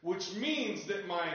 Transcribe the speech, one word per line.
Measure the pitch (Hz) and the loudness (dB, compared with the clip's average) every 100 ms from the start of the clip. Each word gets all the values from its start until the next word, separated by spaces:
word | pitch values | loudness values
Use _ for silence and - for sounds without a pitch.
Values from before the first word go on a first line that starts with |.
which | 165 190 - | 0 0 0
means | 202 294 294 226 156 165 | 0 2 2 2 -2 -2
that | 196 180 | -2 0
my | 170 202 | 0 0